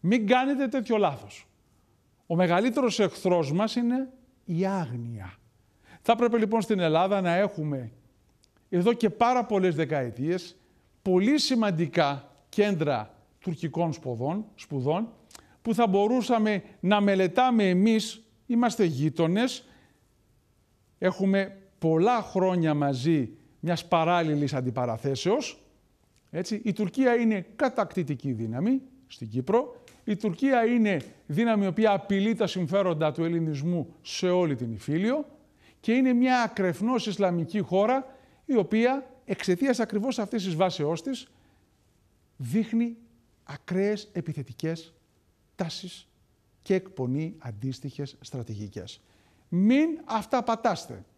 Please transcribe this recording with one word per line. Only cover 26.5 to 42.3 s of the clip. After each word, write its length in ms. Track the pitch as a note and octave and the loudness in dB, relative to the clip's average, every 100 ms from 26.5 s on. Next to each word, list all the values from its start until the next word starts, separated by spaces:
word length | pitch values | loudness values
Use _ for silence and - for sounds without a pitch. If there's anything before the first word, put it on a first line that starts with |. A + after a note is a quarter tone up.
| G#3 | -4
Η 80 | A3 | -4
Τουρκία 420 | G3 G3+ C4 C4 | -2 -2 2 2
είναι 320 | A#3+ A#3 G#3 F3 - | 4 2 0 -4 -2
κατακτητική 760 | C4+ C4 G3 - D3 C#3 C#3 | -2 0 -4 -2 -4 -4 -4
δύναμη 500 | A#2 A#2 B2+ F#3+ C4 - - _ | -4 -4 -2 0 0 -4 -20 _
στην 220 | - A2+ | -16 -8
Κύπρο. 520 | A2+ B2+ A3 D4 - - - | -6 0 0 0 -10 -20 -14
Η 120 | - G#3 | -6 -2
Τουρκία 480 | G#3+ E3+ C4+ B3+ | -2 0 2 2
είναι 360 | A3+ A#3+ G#3+ F3 - - _ | 4 4 2 0 -4 -18 _
δύναμη 380 | D3+ A#3 G#3+ | 0 2 2
η 20 | G3 | 0
οποία 260 | E3+ A3 | 2 2
απειλεί 420 | G3 - G3 G3+ | 2 0 0 2
τα 120 | A3+ G#3 | 0 -2
συμφέροντα 680 | F#3 E3 G3 F#3+ D#3+ D#3 | -2 -2 0 0 0 -2
του 120 | D3+ | 0
ελληνισμού 720 | E3 E3+ D#3+ C#3+ D#3 F3 - - | -2 0 -2 -2 -2 -2 -4 -12
σε 260 | - - F#3 | -12 -4 0
όλη 260 | F3+ F3 | 2 2
την 180 | C3 A#2+ | -2 -4
Ιφίλιο 540 | A2 - D#3 G#3 C#4+ D4 - _ _ _ _ | -8 -4 -2 0 -2 -4 -14 _ _ _ _
και 120 | - | 0
είναι 200 | A#3+ C4 | 2 4
μια 300 | A#3+ B3+ B3+ | 4 4 4
ακρεφνώς 640 | A3+ A#3 F#3 E3 A3 B3+ - | 0 0 -2 0 0 0 -2
Ισλαμική 540 | F#3 F#3+ F3 D#3+ G#3 | 0 0 2 -2 -4
χώρα, 560 | F3+ F#3 G#3+ C4 C4 - _ _ | 0 2 2 2 -2 -18 _ _
η 120 | - B3+ | 0 0
οποία, 540 | F#3 A3 A#3+ C4+ C4+ - | 2 2 2 0 -6 -20
εξαιτίας 560 | - F#3+ - F3 C4+ A#3+ | -10 -6 -2 0 2 0
ακριβώς 380 | A3+ G#3 A#3+ B3+ | 0 -2 -2 -4
αυτής 260 | G3+ A#3 | -4 -4
της 100 | F#3+ | -4
βάσεώς 480 | D#3+ F#3+ - D3 D#3+ | 0 0 0 -2 -2
της, 260 | C4+ B3+ - _ _ _ _ _ _ _ _ _ _ | -6 -8 -10 _ _ _ _ _ _ _ _ _ _